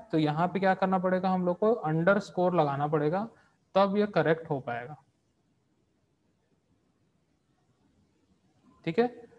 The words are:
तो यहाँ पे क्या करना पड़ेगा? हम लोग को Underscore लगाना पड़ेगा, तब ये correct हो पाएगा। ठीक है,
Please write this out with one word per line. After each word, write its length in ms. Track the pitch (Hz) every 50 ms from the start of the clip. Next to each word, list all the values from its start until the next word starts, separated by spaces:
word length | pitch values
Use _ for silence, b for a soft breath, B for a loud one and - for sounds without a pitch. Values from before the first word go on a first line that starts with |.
| 233 - -
तो 60 | 160
यहाँ 280 | 156 147 147 156 175 180
पे 120 | - 196
क्या 140 | 190 190 190
करना 240 | 185 190 190 190 185
पड़ेगा? 300 | 180 185 185 185 185 185
हम 140 | 185 185 180
लोग 120 | 175 175 -
को 140 | 214 214 233
Underscore 840 | 233 - 156 156 160 165 190 202 208 202 - - 180 180 185 180
लगाना 320 | 170 151 143 139 139 147 151
पड़ेगा, 400 | 160 151 147 151 170 196 220 226 b b b b b b b _ -
तब 220 | 190 196 202 196
ये 100 | 208 208 202
correct 420 | 202 170 151 151 165 165 165 -
हो 100 | 151 135
पाएगा। 360 | - - 117 120 123 139 151 - _ _ _ _ _ _ _ _ _ _ _ _ _ _ _ _ _ _ _ _ _ _ _ _ _ _ _ _ _ _ _ _ _ _ _ _ _ _ _ _ _ _ _ _ _ _ _ _ _ _ _ _ _ _ _ _ _ _ _ _ _ _ _ _ _ _ _ _ _ _ _ _ _ - - _ -
ठीक 140 | 165 165 -
है, 100 | 240 240 - - B B B